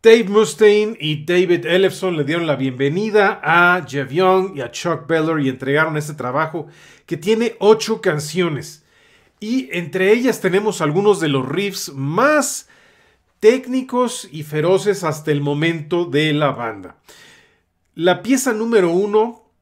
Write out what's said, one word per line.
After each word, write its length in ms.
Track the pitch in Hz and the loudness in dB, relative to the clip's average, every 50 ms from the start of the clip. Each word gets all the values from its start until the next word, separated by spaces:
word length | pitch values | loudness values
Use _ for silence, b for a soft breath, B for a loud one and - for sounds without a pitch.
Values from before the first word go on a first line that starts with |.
Dave 280 | - 226 226 240 220 185 | 8 8 8 8 6 2
Mustaine 640 | 202 214 220 214 - - 220 208 208 214 214 214 226 - | 2 2 2 2 2 4 4 4 6 4 2 -2 -4 -6
y 240 | 151 156 151 147 151 | -4 -4 -4 -4 -4
David 400 | 165 175 180 190 175 175 165 131 | 0 2 2 4 2 2 0 0
Ellefson 500 | 165 170 185 196 185 - - 190 185 175 | 0 0 2 2 2 0 -2 -6 -4 -2
le 80 | 156 143 | -2 -2
dieron 240 | 131 165 170 170 | -2 -2 -2 -2
la 80 | 156 143 | -2 -2
bienvenida 880 | 123 135 131 127 123 139 143 151 185 214 220 202 214 202 196 208 - - | -2 -2 -4 -2 -2 -2 -2 0 -2 -4 0 2 2 2 2 0 -2 -2
a 420 | 147 165 170 175 175 180 185 156 | 2 4 4 4 4 4 2 -2
Jeff 240 | - 131 143 135 120 | -6 -6 -6 -6 -4
Young 460 | 131 165 185 185 190 190 185 196 - | -2 0 2 4 4 2 0 -2 -6
y 60 | 139 | -8
a 100 | 123 117 | -10 -10
Chuck 340 | - - - 175 165 156 160 | -10 -8 -4 -4 -4 -4 -4
Beller 360 | - 165 160 156 160 165 151 | -2 -2 0 0 0 -2 0
y 80 | 139 135 | -2 -2
entregaron 480 | 123 127 135 127 139 151 156 160 156 | -4 -4 -4 -2 0 0 0 0 -2
este 160 | 151 147 151 147 | -6 -8 -8 -10
trabajo 540 | - - 123 127 147 160 156 160 170 147 B B B B B B B B | -8 -8 -4 -2 -2 -4 -4 -6 -10 -12 B B B B B B B B
que 120 | - 175 | -10 -10
tiene 400 | 156 151 196 220 220 233 233 - - | -6 -2 0 0 0 0 -4 -4 0
ocho 400 | 185 208 220 220 - - 220 - | 4 4 4 4 2 -4 -6 -2
canciones. 840 | - 190 156 151 147 - - 180 180 170 151 123 101 - - _ b b b b b b b b b b b _ | -2 -2 -2 -2 -6 -6 -4 -2 -2 -2 -4 -6 -10 -14 -20 _ b b b b b b b b b b b _
Y 260 | 208 214 240 262 254 - 170 | -6 -4 -4 -4 -4 -4 -6
entre 400 | 175 175 147 - 185 185 196 214 | -8 -8 -6 -4 0 2 4 2
ellas 260 | 247 240 262 220 - | 4 2 0 0 0
tenemos 400 | - 185 170 196 208 214 185 - | 0 0 0 2 0 0 -2 0
algunos 400 | 165 147 147 185 202 208 202 170 | -2 0 0 2 2 2 2 2
de 80 | 160 | 2
los 180 | 151 139 135 127 127 | 0 0 0 -2 -2
riffs 420 | 143 175 202 202 185 - - - 143 | -2 -2 -2 -4 -6 -8 -12 -10 -10
más 760 | 139 135 139 156 190 247 285 302 302 - - - - - b b b b b b b b b b b b _ _ _ | -8 -6 -2 0 2 2 4 2 2 0 -2 -6 -10 -14 b b b b b b b b b b b b _ _ _
técnicos 880 | - 214 247 262 254 247 254 262 254 262 254 247 254 233 - - - 196 | 4 4 4 4 -2 -4 -6 -6 -6 -4 -2 -2 -2 -2 -4 -10 -14 -14
y 120 | - 156 147 | -12 -12 -12
feroces 600 | 151 151 156 151 175 190 185 190 208 190 - 175 | -6 -4 -2 2 2 2 2 2 0 -2 -2 -2
hasta 300 | 160 147 151 - 156 147 | -6 -6 -4 -2 -2 -2
el 80 | 143 | 0
momento 640 | 143 143 143 147 156 170 170 165 151 156 180 175 175 | 0 -2 -2 0 0 -2 -2 -4 -6 -4 -4 -4 -2
de 260 | 170 135 147 156 156 | 0 0 0 0 2
la 200 | 151 147 151 139 | 0 2 0 0
banda. 440 | 131 - 120 117 107 101 92 87 - _ b b b b b b b b b b b b b b _ _ _ _ _ | -2 -2 -8 -8 -8 -10 -16 -20 -20 _ b b b b b b b b b b b b b b _ _ _ _ _
La 300 | - 160 185 180 180 180 | 0 2 2 2 0 0
pieza 300 | 220 277 262 - 262 226 | -2 0 0 0 -2 -2
número 380 | 214 226 233 233 214 180 170 | -2 -2 2 2 4 4 4
uno 600 | 170 180 202 208 202 214 220 233 233 - _ _ _ _ | 2 0 0 2 2 2 2 2 -4 -14 _ _ _ _